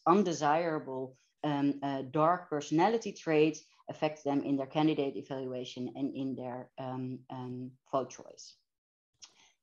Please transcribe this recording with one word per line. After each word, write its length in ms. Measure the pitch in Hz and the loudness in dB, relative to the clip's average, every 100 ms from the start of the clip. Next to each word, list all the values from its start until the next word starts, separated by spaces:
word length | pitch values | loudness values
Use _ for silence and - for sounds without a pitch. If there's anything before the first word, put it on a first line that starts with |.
| - | 4
undesirable, 1120 | 190 180 143 147 160 170 156 135 135 131 - _ _ | 6 4 2 4 4 2 -2 -4 -8 -8 -12 _ _
um, 300 | 151 143 143 139 | -2 2 0 0
uh, 200 | 139 135 131 | -2 -4 -2
dark 380 | 151 160 180 180 | 2 4 2 0
personality 640 | 151 143 156 196 226 208 | -4 0 4 4 2 -2
traits 500 | - - 151 156 151 - _ - | -6 2 4 4 2 -10 _ -14
affect 340 | - 156 151 | -4 -4 -2
them 180 | 139 139 | 0 0
in 140 | - 139 | 2 0
their 100 | 135 | 0
candidate 500 | 156 156 151 139 - | 2 2 2 0 -4
evaluation 760 | - 135 131 127 123 - 123 | -6 -6 -6 -6 -8 -8 -8
and 220 | 127 139 131 | -4 -4 -4
in 180 | 135 123 | -6 -6
their, 340 | 127 123 127 - | -6 -8 -10 -10
um, 400 | 131 127 127 131 131 | -8 -6 -6 -8 -10
um, 400 | 131 123 123 127 127 _ | -10 -8 -8 -10 -14 _
vote 200 | 135 123 | -2 -2
choice. 440 | - - - - - _ _ _ _ _ _ - _ _ _ | -8 -18 -18 -20 -20 _ _ _ _ _ _ -20 _ _ _